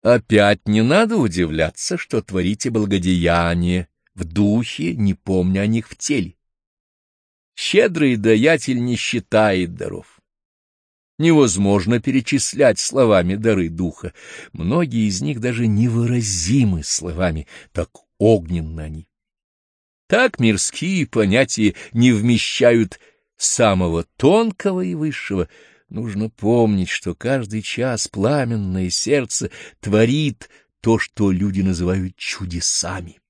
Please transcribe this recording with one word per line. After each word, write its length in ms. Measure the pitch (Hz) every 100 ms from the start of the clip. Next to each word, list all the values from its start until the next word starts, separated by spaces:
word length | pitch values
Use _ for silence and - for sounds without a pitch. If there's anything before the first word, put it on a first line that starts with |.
| 117
Опять 600 | 120 - 107 101 104 -
не 160 | 107
надо 340 | 117 185 220 226
удивляться, 800 | 110 85 85 78 80 - - 180
что 240 | - 113
творите 480 | - 95 90 107 127
благодеяние 1160 | 113 104 98 90 90 87 85 85 85 87 90 87 _ _
в 100 | 95
духе, 720 | 82 85 101 110 113 - 165
не 220 | 156 101 92
помня 460 | - 92 90 95
о 40 | 104
них 240 | 113 -
в 60 | -
теле. 400 | - 143 85 _ _ _ _ _ _ _ _ _ _ _ _ -
Щедрый 600 | - 190 226 165 143 117
даятель 720 | 110 107 143 160 - 123 123
не 120 | 117
считает 760 | - 117 - 107 107 95 87
даров. 460 | 87 90 87 - _ _ _ _ _ _ _ _ _ _ -
Невозможно 840 | 160 156 127 90 98 101 92 117
перечислять 760 | 131 131 117 139 - - 135 98
словами 560 | - - 117 98 87
дары 340 | 101 110 98 85
духа. 460 | 82 90 - 80 - - - -
Многие 540 | - 85 156 160 117 107
из 160 | 92
них 160 | 143 127
даже 260 | 123 117 117
невыразимы 1200 | 104 120 113 117 123 107 92 85 139 110 87
словами, 640 | 76 - 85 85 90 78 71 - -
так 180 | - 82 _ _ _
огненны 640 | 104 107 82 87 78 80
они. 260 | 78 78 - _ _ _ _ _ _ _ _ _ _
Так 320 | 202 254 -
мирские 680 | 117 98 - - 170 190 143
понятия 680 | 117 104 110 139 - 107 - -
не 180 | 117 123
вмещают 880 | 110 117 117 - - 120 120 107 - _ _ _ _
самого 680 | - - 113 95 87 82 - _
тонкого 640 | 135 208 226 190 202 185
и 120 | 185
высшего. 560 | 170 156 127 - 98 80 - _ _ _
Нужно 440 | - 117 101 110
помнить, 580 | _ 104 120 113 101 90
что 240 | - -
каждый 480 | 85 117 135 104 110
час 460 | 101 - 127 113 -
пламенное 840 | 101 107 147 123 113 98 92 92
сердце 640 | - - 143 120 - - - - _
творит 680 | 107 104 117 143 151 - - _ _ _
то, 160 | 113 113
что 340 | - - 101
люди 300 | 92 101 95
называют 560 | 95 87 90 95 92 -
чудесами. 1040 | - - 92 87 - - 90 92 85 _